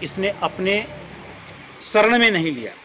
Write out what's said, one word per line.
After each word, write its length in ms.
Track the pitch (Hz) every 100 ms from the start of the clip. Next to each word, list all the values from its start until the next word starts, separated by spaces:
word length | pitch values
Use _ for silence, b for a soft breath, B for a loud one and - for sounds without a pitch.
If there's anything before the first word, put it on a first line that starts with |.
इसने 260 | 160 - 196
अपने 580 | 196 165 - 185 202 220 - - - - - - - - - -
शरण 260 | 214 214 240
में 120 | 233
नहीं 200 | 190 160
लिया। 200 | 135 107 -